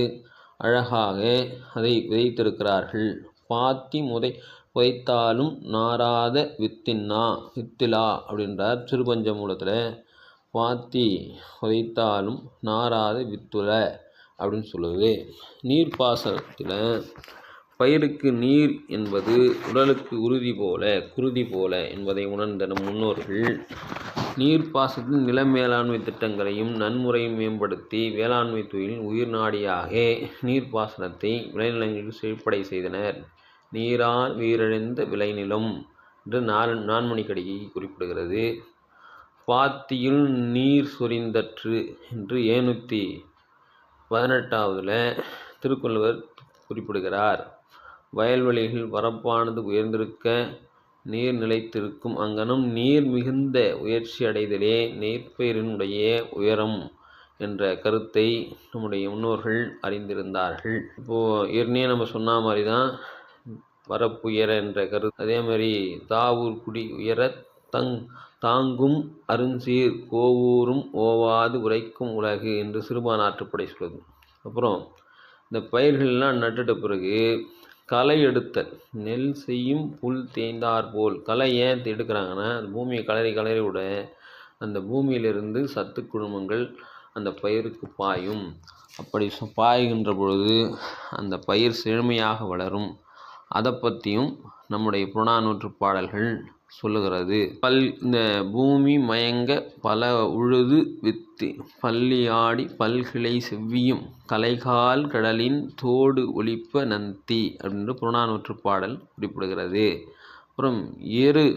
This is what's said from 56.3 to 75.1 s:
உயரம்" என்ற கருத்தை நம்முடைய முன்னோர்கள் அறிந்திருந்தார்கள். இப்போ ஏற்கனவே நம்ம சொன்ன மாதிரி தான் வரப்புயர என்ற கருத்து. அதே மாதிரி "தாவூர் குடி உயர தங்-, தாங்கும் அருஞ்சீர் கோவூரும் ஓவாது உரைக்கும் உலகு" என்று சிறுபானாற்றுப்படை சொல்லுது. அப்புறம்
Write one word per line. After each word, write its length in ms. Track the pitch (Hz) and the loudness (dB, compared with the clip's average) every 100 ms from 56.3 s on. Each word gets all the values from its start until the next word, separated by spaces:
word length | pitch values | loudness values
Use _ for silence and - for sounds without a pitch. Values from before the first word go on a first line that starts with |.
உயரம்" 480 | - 101 107 107 107 76 - - - - - | -2 2 2 0 -2 -8 -16 -20 -20 -20 -10
என்ற 220 | 104 98 98 92 | -8 -2 -2 0
கருத்தை 480 | 107 110 110 107 110 117 - - - | 0 0 0 2 2 2 -4 -14 -12
நம்முடைய 380 | 117 107 101 98 | -8 -6 -4 -4
முன்னோர்கள் 520 | 104 113 107 113 113 120 - | -4 -2 -2 -2 -2 -2 -6
அறிந்திருந்தார்கள். 960 | 98 104 101 98 95 92 90 82 113 113 - - | -6 -6 -6 -8 -6 -2 -2 -4 -4 -6 -6 -12
இப்போ 220 | - 113 113 107 98 | -4 0 2 2 0
ஏற்கனவே 360 | 113 117 123 127 | 0 2 2 2
நம்ம 200 | 120 113 | 0 -2
சொன்ன 320 | 117 110 117 | -2 0 2
மாதிரி 240 | 110 104 | 2 0
தான் 240 | 104 117 131 131 - - - _ 120 110 - _ - | 2 2 0 -2 -12 -18 -20 _ -18 -18 -20 _ -6
வரப்புயர 600 | 110 113 110 113 107 107 110 | 0 0 -2 -2 0 2 2
என்ற 240 | 101 101 95 | 0 -2 -2
கருத்து. 340 | 104 107 - | -2 -2 -2
அதே 180 | 107 120 | -2 0
மாதிரி 300 | 117 113 110 104 95 85 | 0 0 2 0 -2 -6
"தாவூர் 520 | - 110 123 120 117 110 | -2 2 2 2 0 -4
குடி 220 | - 113 110 | -8 -8 -8
உயர 280 | - 107 113 127 - - _ _ | -6 -2 2 0 -2 -18 _ _
தங்-, 300 | 123 127 117 - - - _ | -2 -2 -4 -8 -18 -20 _
தாங்கும் 580 | 117 123 131 123 135 151 - - - | 0 2 2 2 2 2 -2 -8 -2
அருஞ்சீர் 680 | 117 127 127 127 127 123 - - | 0 0 -2 0 4 4 0 -4
கோவூரும் 800 | 117 123 123 123 123 120 135 - - | 2 4 6 6 4 4 0 -2 0
ஓவாது 580 | 113 113 113 113 117 127 | 2 4 4 4 4 2
உரைக்கும் 520 | 110 113 113 - 123 | 0 0 -2 -8 -6
உலகு" 380 | 110 107 101 110 107 | -2 -2 -2 -2 -2
என்று 220 | 104 107 | -2 -4
சிறுபானாற்றுப்படை 840 | 107 120 120 110 104 95 98 - 92 | -4 -2 0 2 2 -2 -6 -6 -6
சொல்லுது. 320 | - 87 - - _ _ _ | -6 -8 -10 -20 _ _ _
அப்புறம் 360 | 110 110 120 90 - - _ | -10 0 2 0 -4 -20 _